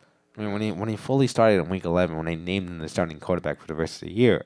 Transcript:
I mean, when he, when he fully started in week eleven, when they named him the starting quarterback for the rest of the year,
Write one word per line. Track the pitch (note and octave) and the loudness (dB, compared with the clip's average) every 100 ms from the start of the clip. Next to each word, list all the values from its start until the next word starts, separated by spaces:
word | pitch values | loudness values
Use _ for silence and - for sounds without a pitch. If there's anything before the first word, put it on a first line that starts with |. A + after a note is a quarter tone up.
| _ _ _ - | _ _ _ -8
I | |
mean, | G#2+ | -6
when | G#2 | -2
he, | G#2+ | -4
when | E2+ A2 | -2 -4
he | G#2+ | -6
fully | - C3+ C3 | 0 2 4
started | - A2+ G2 | 6 6 6
in | D#2+ | 2
week | F#2 | -2
eleven, | F2 F2 F2+ D#2+ | 0 2 2 0
when | D#2+ | -4
they | E2 | -4
named | F2 G2 F2+ | -2 -4 -4
him | E2+ | -8
the | D#2+ | -6
starting | - E2 D#2 | -4 -4 -4
quarterback | - F2 - C#2+ | -4 -2 -2 -6
for | - | -6
the | D#2 | -4
rest | D#2+ - | -4 -6
of | - | -8
the | |
year, | F#2+ B2 F2 | 2 4 4